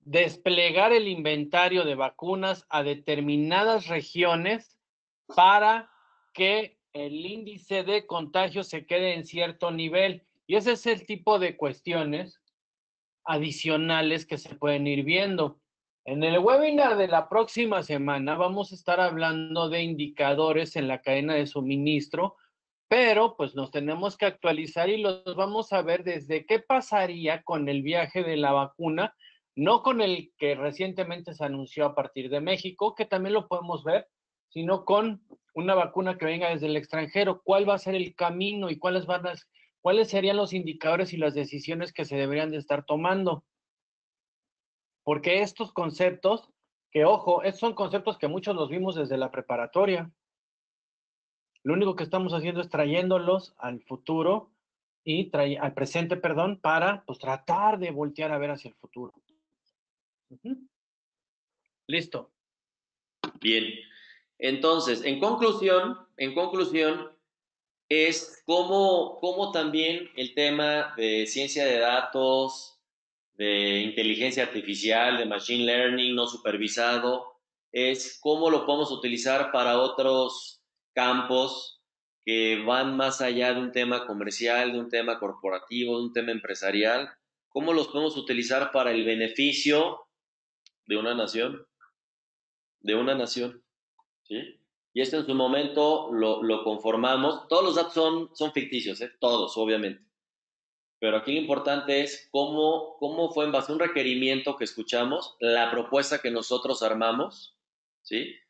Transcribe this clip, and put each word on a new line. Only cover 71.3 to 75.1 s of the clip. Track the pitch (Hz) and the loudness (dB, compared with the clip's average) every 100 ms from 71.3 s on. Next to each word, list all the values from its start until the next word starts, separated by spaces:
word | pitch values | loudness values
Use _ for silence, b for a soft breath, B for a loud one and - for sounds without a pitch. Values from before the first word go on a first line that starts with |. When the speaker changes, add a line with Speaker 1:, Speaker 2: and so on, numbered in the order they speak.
| 135 139 147 139 | -4 -4 0 2
Speaker 2:
de | 120 | 4
datos, | 117 123 131 135 131 131 135 131 - _ _ _ _ _ _ 98 | 4 2 0 0 2 2 0 -6 -16 _ _ _ _ _ _ _
de | 104 101 101 101 | 0 2 2 0
inteligencia | 104 107 113 107 127 131 | -2 -2 0 0 -2 0
artificial, | 123 110 98 101 107 110 123 | -2 -4 -6 -4 0 2 4